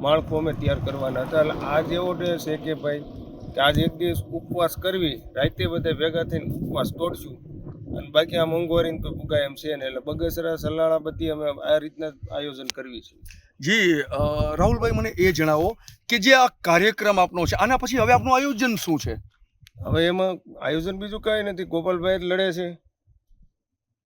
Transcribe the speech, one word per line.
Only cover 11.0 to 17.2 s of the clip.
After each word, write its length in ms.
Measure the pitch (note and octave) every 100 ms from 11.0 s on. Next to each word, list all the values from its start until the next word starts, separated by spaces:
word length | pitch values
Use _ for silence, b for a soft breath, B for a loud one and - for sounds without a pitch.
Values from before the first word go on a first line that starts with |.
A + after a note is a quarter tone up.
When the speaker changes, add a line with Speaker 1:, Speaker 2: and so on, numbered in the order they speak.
| D#3 D#3 D#3+
Speaker 1:
અમે 180 | D3+ D3+
આ 320 | C#3 D3+ D3+
રીતના 280 | D3+ D3+ D#3 C#3 -
આયોજન 320 | D3 D3 C3 C3+
કરવી 260 | - B2+ A#2
છે. 200 | - _ b b b -
Speaker 2:
જી, 400 | C#3 A3 F3+ D3+
અ, 160 | C3 C3+ D3 D3+ D3+
રાહુલભાઈ, 360 | D3+ G3 A#3 A#3
મને 180 | A3 A3
એ 240 | A3+ F#3
જણાવો 440 | D#3 D#3 D3+ F3+ A3+ B B -
કે 100 | A#3
જે 160 | A3
આ 120 | C4 B3
કાર્યક્રમ 760 | - - E3+ G#3 - G#3 G3